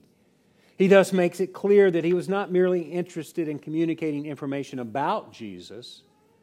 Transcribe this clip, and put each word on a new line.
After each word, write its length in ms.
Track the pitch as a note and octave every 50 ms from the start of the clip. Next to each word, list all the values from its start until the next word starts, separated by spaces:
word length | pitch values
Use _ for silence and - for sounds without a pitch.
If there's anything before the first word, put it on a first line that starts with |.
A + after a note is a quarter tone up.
| _ _ _ _ _ _ _ _ _ _ _ _ _ _ _ -
He 100 | F#3+ F#3+
thus 240 | G3 G3 F3+ F#3
makes 300 | F#3+ F#3 F3 F3 - -
it 120 | F#3+ F3+ -
clear 380 | - - G3+ G3+ G3+ G3 F#3+
that 140 | E3 E3+ D#3
he 80 | E3+ F3+
was 160 | F3+ D3+ D3+
not 200 | G3 G3+ G3+ D#3
merely 320 | F3+ F3+ F#3 F3+ F#3 F3+
interested 680 | E3 C#3+ E3 F3 F3 F3 - E3+ D3 - - F3 E3 D3+
in 100 | D3 C3+
communicating 680 | - D#3 D3+ D#3+ E3 E3 D#3+ D3+ E3 D#3 D3 C#3+ D3
information 540 | D#3 C#3+ - D3+ C#3 C#3 C#3+ C3+ - - B2+
about 540 | B2 A2+ G#2 C3+ C#3+ E3 G#3 G#3+ - - G#2+
Jesus, 680 | - A2+ G#2 F#2+ F2+ F2 - G2 A2+ A#2+ - - - _ _ _ _ _ _ _ _